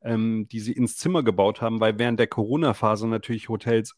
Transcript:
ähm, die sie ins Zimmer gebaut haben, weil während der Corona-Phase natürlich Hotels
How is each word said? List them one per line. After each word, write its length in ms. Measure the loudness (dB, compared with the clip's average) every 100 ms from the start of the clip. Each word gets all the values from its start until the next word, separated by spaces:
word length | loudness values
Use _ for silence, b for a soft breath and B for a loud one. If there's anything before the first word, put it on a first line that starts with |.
ähm, 440 | -4 -2 0 -2 -4
die 80 | -8
sie 120 | -6
ins 240 | -2 -2 0
Zimmer 260 | -2 2
gebaut 360 | 0 4 2 2
haben, 200 | -2 2
weil 180 | 0 2
während 220 | 0 2
der 80 | 0
Corona-Phase 800 | 0 -2 2 0 2 2 2 0
natürlich 400 | -4 -4 -8 -4
Hotels 480 | -6 2 0 0